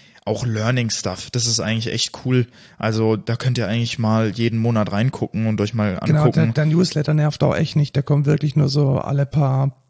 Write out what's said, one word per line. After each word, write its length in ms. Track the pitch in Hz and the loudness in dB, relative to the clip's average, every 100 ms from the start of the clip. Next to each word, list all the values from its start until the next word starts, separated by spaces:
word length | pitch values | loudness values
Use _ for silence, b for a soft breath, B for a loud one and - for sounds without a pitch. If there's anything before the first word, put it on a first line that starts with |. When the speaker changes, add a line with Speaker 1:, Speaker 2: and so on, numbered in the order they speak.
| B B | B B
Speaker 1:
auch 220 | - 107 120 | -6 -4 -2
Learning 460 | 110 110 127 117 | -2 0 0 -2
Stuff. 400 | - 98 92 - | -4 -4 -6 -6
Das 160 | 120 117 | -4 -2
ist 140 | 117 | -2
eigentlich 300 | 95 113 113 | -2 -2 -2
echt 340 | 113 - - 127 | -4 -4 -6 0
cool. 200 | 127 120 B B B | 0 0 B B B
Also 380 | 113 110 110 110 | -2 0 0 0
da 220 | - 117 | -2 -4
könnt 200 | 131 120 | -2 -2
ihr 100 | 101 | -2
eigentlich 300 | 117 117 - | -2 -2 -2
mal 320 | 110 110 110 | 0 2 0
jeden 300 | 98 117 113 | 0 -2 0
Monat 320 | 113 117 104 | 0 0 0
reingucken 560 | 101 123 - 113 98 110 | 0 0 -2 -4 -2 -2
und 120 | 107 | 0
euch 120 | 104 | 0
mal 240 | 113 104 92 - | 0 -2 -2 0
Speaker 2:
Genau, 140 | 151 | 2
Speaker 1:
angucken. 340 | 147 - 160 | 4 4 2
Speaker 2:
der, 120 | 113 156 | 2 2
der 0 | |
Newsletter 480 | 165 180 151 147 151 | 2 2 0 0 0
nervt 260 | 151 - | 0 0
auch 140 | 139 - | 0 2
echt 200 | 160 156 | 0 0
nicht. 200 | 147 - | 0 0
Der 80 | |
kommt 240 | - 147 143 | 0 2 2
wirklich 280 | 151 151 151 | 2 0 0
nur 140 | 139 | 2
so 300 | 135 143 135 | 2 2 2
alle 260 | - 139 135 | 0 -2 0
paar, 560 | 156 139 131 135 - | 0 2 2 0 -4